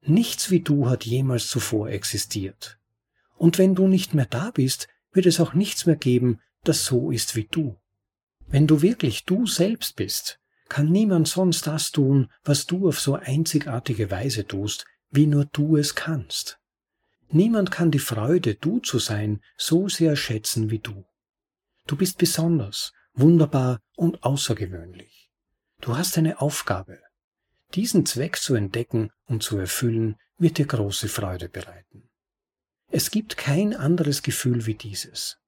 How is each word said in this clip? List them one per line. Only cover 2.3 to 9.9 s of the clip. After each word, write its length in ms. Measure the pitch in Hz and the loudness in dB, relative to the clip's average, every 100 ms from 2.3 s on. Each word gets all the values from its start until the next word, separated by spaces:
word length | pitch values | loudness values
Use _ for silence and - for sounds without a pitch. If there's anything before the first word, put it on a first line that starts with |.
| 104 95 - - - _ _ _ _ _ _ | -6 -8 -10 -20 -20 _ _ _ _ _ _
Und 220 | 170 170 | 2 6
wenn 180 | 190 190 | 4 6
du 140 | 190 | 4
nicht 240 | 190 185 | 4 2
mehr 120 | 151 123 | 0 0
da 260 | 117 196 | -2 -4
bist, 360 | 190 131 - - _ _ | 0 0 -2 -10 _ _
wird 140 | 185 180 | 4 4
es 160 | 170 | 4
auch 120 | 160 | 2
nichts 320 | 160 208 - 175 | 2 0 0 0
mehr 120 | 151 | 2
geben, 420 | 131 123 123 113 _ _ | 4 4 2 0 _ _
das 220 | - 151 - | 0 0 2
so 260 | 127 135 | 0 0
ist 240 | 123 - - | -4 -4 -4
wie 80 | 107 | -4
du. 240 | 165 147 104 _ _ _ _ _ _ - | -4 -4 -6 _ _ _ _ _ _ -2
Wenn 200 | 139 151 | 2 6
du 140 | 156 | 6
wirklich 440 | 175 240 143 107 - | 4 2 -2 -2 -2
du 200 | 185 240 | 0 0
selbst 520 | - 180 226 - | 0 0 0 -6